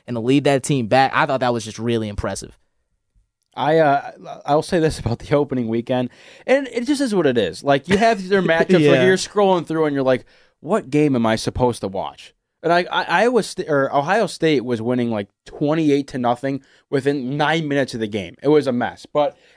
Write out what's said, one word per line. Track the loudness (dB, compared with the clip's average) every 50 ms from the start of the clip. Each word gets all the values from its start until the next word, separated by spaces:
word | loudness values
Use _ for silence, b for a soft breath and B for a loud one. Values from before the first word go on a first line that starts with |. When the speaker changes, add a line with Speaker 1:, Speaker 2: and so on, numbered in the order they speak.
| b
Speaker 1:
and | -8 -8
to | -4
lead | 0 2 2 4 4
that | 2 2 2
team | 0 0 -2 -2 0
back, | 2 4 4 4 4
I | 2 0 0
thought | 0 0 -2
that | 0 -2
was | -2 -4 -6
just | -10 -10 -8
really | -4 -2 -2 -2 -4
impressive. | -4 -6 -6 -6 -6 -8 -8 -12 -16 -20 _ _ _ _ _ _ _ _ _ _ _ _ _ _ _ _ _ _ _ _ -4
Speaker 2:
I, | 0 2 4 4
uh, | 4 4 2 0 -2 -6 -14 -16 -18 -18 -18 -12 -4
I'll | 0 0 0
say | 0 0 0 0
this | 2 0 -2 -2
about | -4 -4 -4 -4
the | -2 0 0
opening | 0 0 0 -2 -4 -2 -2
weekend, | -2 -4 -2 -2 -2 -2 -2 -4 B B B B B B B
and | 0 0 0 0 -4
it | -6 -6 -2
just | -2 -2 -2
is | -2 0 0
what | 2 2
it | 2 2 2
is. | 0 0 -4 -4 0
Like, | 0 0 0 0 -2
you | 0
have | 2 2 2 2 0 -2 0
their | 0 0
Speaker 1:
<laughs> |
Speaker 2:
matchups | 2 2 2 2 4 4
where | 4 4 6 6 4
Speaker 1:
Yeah. | 6 4
Speaker 2:
you're | 4 2
scrolling | 2 -2 -4 0 2 2 4 2 0 0
through | -2 -2 -2 0
and | 0 0
you're | 0 2
like, | 2 0 0 -2 b b b b b b b
"What | -6 -4 -4 -4 -2 0
game | 2 2 2 4 2
am | 2 2
I | 2 0
supposed | 0 -2 -6 -2 0 0 0 0 -2
to | -8 -8
watch?" | -6 -8 -8 -8 -12 -16 -20 -20 _ _ _ _ _ _
And | -2 0
I, | 2 2 0 0
I, | -4 -4 -2 0 0 2
Iowa | 2 2 2 0
Sta-, | -2 -2 -8 -10 -4 -2
or | 0 0 0 2 0
Ohio | 0 0 2 0 0 0
State | -2 -2 -2 0 2 2 2 0
was | -2 -4 -2
winning, | -2 -2 -2 0 0 -2
like, | -2 -4 -6 -8 _ _ _
twenty-eight | -20 -8 -4 -2 -2 0 0 2 2 2 0 0 -4
to | -6 -2
nothing | 0 0 -2 0 -2 -6 -6 -6 b b b b b b
within | -4 -2 0 0 -2 -2 -4 -6 -4 -2
nine | -2 0 0 -2 -2
minutes | -2 -2 -2 -2 -4 -4
of | -6
the | -6
game. | -4 -4 -8 -8 -8 -14 _
It | 0 2
was | 4 4 2
a | 2
mess. | -2 -2 -2 -4 -6 -12 -20
But | -6 _ -2 -2 -2 -4 b b b b